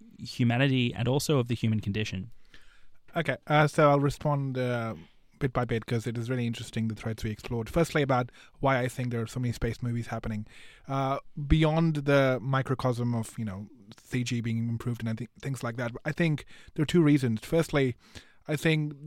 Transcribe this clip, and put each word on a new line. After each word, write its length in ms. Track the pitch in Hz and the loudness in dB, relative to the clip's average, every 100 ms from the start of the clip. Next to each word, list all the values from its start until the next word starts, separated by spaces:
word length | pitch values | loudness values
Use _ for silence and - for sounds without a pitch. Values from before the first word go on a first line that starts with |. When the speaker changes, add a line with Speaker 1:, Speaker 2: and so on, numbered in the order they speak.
| 226 - | -20 -16
Speaker 1:
humanity 720 | 120 - 120 120 139 131 120 | -8 0 2 4 2 2 0
and 140 | - 120 | 0 0
also 320 | 139 - 143 | 0 2 2
of 80 | 120 | 2
the 80 | 117 | 0
human 240 | 113 110 | 0 0
condition. 520 | 101 104 107 95 190 - - - - - - - - 170 | 0 -2 -4 -6 -10 -14 -20 -20 -20 -20 -20 -20 -10 -6
Speaker 2:
Okay, 200 | 151 127 - | -4 -4 2
uh, 180 | 151 151 | 4 4
so 220 | - 147 | 6 6
I'll 100 | 143 | 6
respond, 560 | 143 - 151 143 135 127 | 2 0 -2 -2 -2 -2
uh, 380 | 123 120 113 110 - - _ - | -2 -2 -4 -8 -14 -20 _ -4
bit 140 | 139 | -2
by 100 | 123 117 | -2 0
bit 200 | 113 - | -2 -2
'cause 200 | 117 120 | -2 -2
it 100 | 117 | -4
is 120 | 117 | -4
really 160 | 127 120 | -2 -2
interesting, 400 | 113 110 113 113 | -4 -6 -4 -2
the 60 | 104 | -2
threads 280 | 117 110 | -6 -6
we 60 | 113 | -6
explored. 380 | 104 - 117 110 | -6 -6 -6 -2
Firstly, 320 | - 147 156 | 0 2 2
about 280 | 135 127 120 - - - | 2 2 0 -6 -20 -2
why 200 | 135 131 | 0 2
I 80 | 123 | 0
think 240 | - 123 | -4 -4
there 100 | 117 | -4
are 60 | 113 | -6
so 120 | 123 | -4
many 140 | 123 | -4
space 280 | - 117 107 | -2 -4 -4
movies 260 | 123 117 113 | -4 -4 -4
happening. 380 | 113 113 107 110 - - - - | -6 -6 -6 -8 -14 -20 -18 -6
Uh, 320 | 135 135 139 - - 139 | -2 -2 -4 -6 -4 4
beyond 480 | 156 156 160 165 147 139 | 6 6 4 2 2 4
the 340 | 143 135 127 | 6 6 2
microcosm 720 | 123 135 127 131 127 120 120 117 | 0 0 0 0 0 0 0 -2
of, 180 | 110 - | -4 -6
you 80 | 107 | -8
know, 220 | 95 104 - 101 - | -8 -12 -16 -20 -20
C 200 | - 127 | -6 -4
G 180 | 120 120 | -2 -2
being 260 | 117 113 117 | -2 -2 -2
improved 320 | 113 120 117 | -2 -4 -4
and 80 | 113 | -4
I 40 | |
think 160 | 110 120 _ | -6 -8 _
things 220 | 139 135 | -8 -6
like 140 | 120 117 | -6 -4
that, 140 | 117 123 | -6 -6
I 80 | 156 | -6
think 340 | 151 170 147 - - - | 0 2 0 -4 -20 -8
there 100 | - | -2
are 40 | 151 | 2
two 140 | 175 | 6
reasons. 380 | 147 143 127 110 | 6 6 4 -2
Firstly, 520 | - 165 156 147 131 - _ - - _ - | 0 0 2 2 2 -2 _ -20 -20 _ -6
I 80 | 151 | -2
think 360 | 165 156 151 143 | 2 2 0 -6